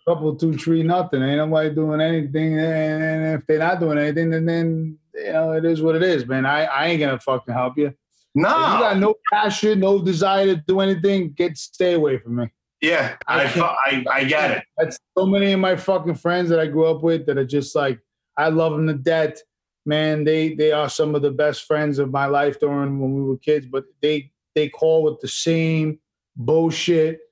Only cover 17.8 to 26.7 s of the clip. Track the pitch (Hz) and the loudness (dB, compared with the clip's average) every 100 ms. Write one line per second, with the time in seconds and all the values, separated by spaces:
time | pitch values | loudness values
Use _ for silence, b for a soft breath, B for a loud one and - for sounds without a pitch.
17.8 | 139 117 _ _ _ - 156 160 160 151 | -2 -4 _ _ _ -2 0 2 0 0
18.8 | 160 143 160 160 156 156 _ _ _ _ | -2 0 0 2 0 -4 _ _ _ _
19.8 | 151 151 156 151 151 160 160 151 156 151 | -2 0 0 0 2 2 0 2 2 2
20.8 | 147 - 151 147 143 131 151 127 - 151 | 0 -2 0 0 0 0 0 0 -2 -2
21.8 | 151 139 135 139 139 139 147 139 147 143 | 0 0 -2 0 0 2 0 0 -2 0
22.8 | 139 139 135 139 135 131 - 151 131 135 | -2 -2 -2 -2 -2 -2 0 -2 -2 -8
23.8 | 135 - 151 151 139 _ _ 156 151 - | -8 -4 -2 -2 -6 _ _ -4 -4 0
24.8 | 160 160 156 156 - - 165 165 160 160 | 2 4 2 -2 -10 -4 -2 0 2 0
25.8 | 156 151 _ _ _ - 120 160 165 | -2 -4 _ _ _ -8 0 2 2